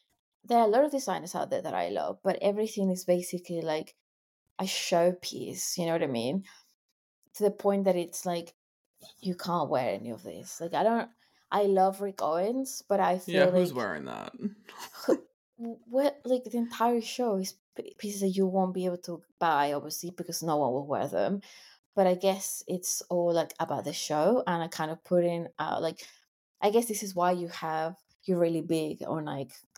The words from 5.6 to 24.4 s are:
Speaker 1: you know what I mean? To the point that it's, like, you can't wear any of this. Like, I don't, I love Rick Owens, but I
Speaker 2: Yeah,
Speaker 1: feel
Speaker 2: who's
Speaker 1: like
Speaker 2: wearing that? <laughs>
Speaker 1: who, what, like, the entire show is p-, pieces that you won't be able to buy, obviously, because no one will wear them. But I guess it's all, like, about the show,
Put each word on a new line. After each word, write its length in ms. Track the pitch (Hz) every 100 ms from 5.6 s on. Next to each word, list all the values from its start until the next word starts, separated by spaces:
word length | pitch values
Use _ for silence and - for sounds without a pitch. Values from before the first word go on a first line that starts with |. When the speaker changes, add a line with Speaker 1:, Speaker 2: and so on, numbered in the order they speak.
| - -
Speaker 1:
you 80 | 170
know 60 |
what 80 | 165
I 40 | 156
mean? 360 | 117 120 190 196 - _ _ _ _ _ _ _
To 100 | -
the 80 | 208
point 320 | 202 202 196
that 120 | 196 180
it's, 300 | 170 - 180
like, 280 | 175 170 _ _ _ _ _ - _
you 160 | 185 175
can't 340 | 175 170 139
wear 200 | 131 120
any 160 | 98 117
of 120 | 110
this. 360 | 101 82 - -
Like, 140 | 170
I 100 | 156
don't, 260 | 208 233 233 _ _ _ _
I 120 | 196
love 360 | 202 190 190 196
Rick 200 | 202 190
Owens, 600 | 151 165 202 262 262 - -
but 120 | 196
I 180 | 180 185 185
Speaker 2:
Yeah, 200 | 185 185
Speaker 1:
feel 40 |
Speaker 2:
who's 220 | 180 180
Speaker 1:
like 0 |
Speaker 2:
wearing 300 | 123 104 78 65
that? 260 | 55 - -
<laughs> 340 | 202 - - - - - -
Speaker 1:
who, 180 | 330 - _ _ -
what, 640 | 233 226 233 254 285 285
like, 200 | 240 254
the 140 | 233 240
entire 420 | 233 - 233 240
show 360 | 220 - 240 196
is 180 | 190 - _ -
p-, 180 | - -
pieces 220 | 208 202
that 60 | 196
you 160 | 190 190
won't 280 | 190 185
be 120 | 180 180
able 120 | 175
to 240 | - 170 - _
buy, 340 | 165 147 147
obviously, 380 | 143 151 - 175
because 320 | 180 170 165
no 140 | 160 151
one 160 | 135
will 140 | 131 143
wear 220 | 120 117
them. 320 | 92 101 202 - - - _ _
But 120 | - 185
I 80 |
guess 500 | 180 196 196 - - -
it's 360 | 185 - - -
all, 220 | 175 175
like, 200 | 170 156 -
about 240 | 165 147
the 80 | 185
show, 500 | - - 151 170 247